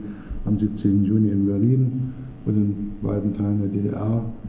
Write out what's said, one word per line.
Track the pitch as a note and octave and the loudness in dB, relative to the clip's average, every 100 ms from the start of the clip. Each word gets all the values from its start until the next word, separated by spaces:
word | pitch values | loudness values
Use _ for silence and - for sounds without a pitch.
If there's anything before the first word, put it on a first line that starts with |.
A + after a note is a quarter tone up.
| - - - - - | -6 -12 -10 -6 -2
am | G#2 | 0
siebzehnten | G#2 - G2+ G2+ G2 | 0 0 2 4 4
Juni | G#2+ G#2 | 4 4
in | G2 G2 | 2 2
Berlin | G2+ A#2 C3 B2+ - - - - - - | 2 4 4 2 0 -4 -8 -12 -8 -2
und | G#2+ | 2
in | G2+ G2 G2+ - | 2 -2 -6 -4
weiten | G#2 G2+ G2+ | -2 0 0
Teilen | F#2+ G2+ G#2 | 0 0 0
der | G2 | 0
D | G2+ G2+ | 0 -2
D | |
R | - G#2+ A2+ A#2 - | -2 0 0 -2 -8